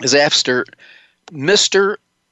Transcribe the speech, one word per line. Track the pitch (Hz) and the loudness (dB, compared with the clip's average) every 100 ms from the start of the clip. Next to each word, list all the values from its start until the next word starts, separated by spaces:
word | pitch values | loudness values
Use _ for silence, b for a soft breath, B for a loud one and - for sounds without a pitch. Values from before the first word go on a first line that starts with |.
is | 135 | 0
after | 143 147 - - 127 - b b b b b - | 2 2 0 -2 -2 -4 b b b b b -18
Mister | 151 143 202 - 196 196 208 _ _ _ | -6 0 0 2 0 0 -4 _ _ _